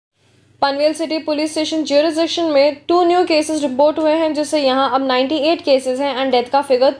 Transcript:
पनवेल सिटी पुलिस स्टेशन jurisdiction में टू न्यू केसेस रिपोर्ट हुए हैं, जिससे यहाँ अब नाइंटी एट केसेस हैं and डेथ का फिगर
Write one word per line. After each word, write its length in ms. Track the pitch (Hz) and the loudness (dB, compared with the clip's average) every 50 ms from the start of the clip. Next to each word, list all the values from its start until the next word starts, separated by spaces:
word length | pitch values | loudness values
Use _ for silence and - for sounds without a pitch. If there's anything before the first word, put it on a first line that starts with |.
| _ _ _ _ _ _ _ _ _ _ _ _ - | _ _ _ _ _ _ _ _ _ _ _ _ -2
पनवेल 300 | 277 277 277 294 302 311 | -2 0 0 0 -2 0
सिटी 240 | 311 330 269 311 320 | -2 -4 -4 -4 -6
पुलिस 320 | 302 311 302 285 311 311 | -4 -4 -4 -4 -4 -4
स्टेशन 340 | 302 320 311 302 320 320 302 | -4 -4 -4 -4 -4 -4 -4
jurisdiction 680 | - 277 285 302 339 302 320 330 320 - 349 339 320 294 | 0 2 2 2 2 0 -2 -2 -2 -2 -4 -2 0 2
में 240 | 277 277 302 285 294 - - | 2 2 2 0 -2 -4 0
टू 140 | 339 349 359 | 0 2 2
न्यू 200 | 339 349 359 359 | 4 2 2 2
केसेस 360 | 320 330 302 302 - 311 311 277 | 2 0 0 0 -2 -2 -4 -4
रिपोर्ट 360 | 285 254 247 294 302 302 320 | -2 0 2 2 2 2 0
हुए 140 | 311 311 302 | 0 0 0
हैं, 200 | 330 330 311 302 | 0 0 -2 -2
जिससे 280 | 285 302 285 311 302 285 | -4 -4 -2 -2 0 0
यहाँ 280 | 262 254 262 277 254 240 | 2 2 2 0 0 0
अब 120 | 269 269 | 0 0
नाइंटी 300 | 262 254 254 262 262 311 311 269 311 | 0 0 0 0 0 -2 0 0 0
एट 140 | 339 330 - | 0 0 0
केसेस 360 | 294 269 262 262 262 254 254 | 2 2 2 2 -2 -4 -2
हैं 140 | 285 285 262 | -4 -4 -2
and 160 | 247 269 269 254 | -2 -2 0 0
डेथ 180 | 247 240 247 - | 0 0 0 0
का 100 | 277 277 | 0 2
फिगर 300 | 277 269 254 254 285 285 - | 2 2 2 4 2 2 0